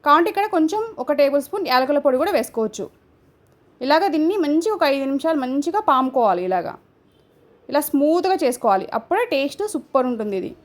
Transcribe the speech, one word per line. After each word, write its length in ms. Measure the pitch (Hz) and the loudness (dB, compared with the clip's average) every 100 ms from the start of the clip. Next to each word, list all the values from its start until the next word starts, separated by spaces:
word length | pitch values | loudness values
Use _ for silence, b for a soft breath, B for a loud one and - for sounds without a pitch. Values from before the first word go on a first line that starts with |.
| 294 | 4
కావంటే 240 | 302 349 | 4 4
ఇక్కడ 120 | 392 415 | 0 0
కొంచెం 260 | 370 320 415 453 - | 0 0 0 -6 -8
ఒక 140 | 254 285 | -4 2
టేబుల్ 220 | 277 285 277 | 2 2 -2
స్పూన్ 180 | 415 330 | -6 0
యాలకుల 320 | 254 262 285 285 | 0 2 2 2
పొడి 160 | 254 | 2
కూడా 120 | 349 320 | 2 0
వేసుకోవచ్చు. 480 | - - 220 214 - _ _ _ _ _ _ _ _ _ 262 | -2 -4 -4 -6 -12 _ _ _ _ _ _ _ _ _ 0
ఇలాగా 200 | 311 392 | 2 2
దీన్ని 240 | 311 311 403 294 | 2 0 0 2
మంచి 240 | 311 339 415 | 0 0 0
ఒక 80 | 294 | 0
ఐదు 100 | 277 269 | 0 -2
నిమిషాలు 280 | 277 320 311 254 | -2 0 -2 -2
మంచిగా 360 | 277 285 392 415 | -2 -2 -2 2
పాముకోవాలి. 540 | 262 262 262 220 175 185 | 2 2 2 2 0 -2
ఇలాగా 260 | 185 170 - _ _ _ _ _ _ _ _ - | -2 -4 -12 _ _ _ _ _ _ _ _ -4
ఇలా 120 | 277 294 | -4 0
స్మూత్గా 480 | 277 294 339 370 381 277 | 0 2 2 0 0 0
చేసుకోవాలి. 420 | 247 226 190 - 226 | 0 0 0 -2 -8
అప్పుడే 260 | - 381 480 | -2 -2 0
టేస్ట్ 300 | 277 277 - 415 | -2 -2 -4 -6
సూపర్ 340 | 285 - 277 254 | -6 -2 -2 0
ఉంటుంది 260 | 233 214 190 | -4 -4 -4
ఇది. 120 | 180 - | -6 -12